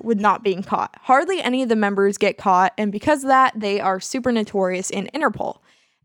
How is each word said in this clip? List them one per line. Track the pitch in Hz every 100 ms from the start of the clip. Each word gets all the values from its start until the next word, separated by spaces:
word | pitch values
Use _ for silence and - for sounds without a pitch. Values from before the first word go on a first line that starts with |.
with | 226 220
not | 208 185
being | 208 180
caught. | 196 214 - -
Hardly | - 262 349 370
any | - 254
of | 254
the | 220
members | 202 202 196 202
get | 208 180
caught, | 208 185 190 -
and | 208
because | 202 294 302
of | 269
that, | 262 262 220
they | 208 202
are | 190 190
super | - 262 247
notorious | 233 208 202 185 185 190
in | 196 185
Interpol. | 294 285 208 - - _ _ _ _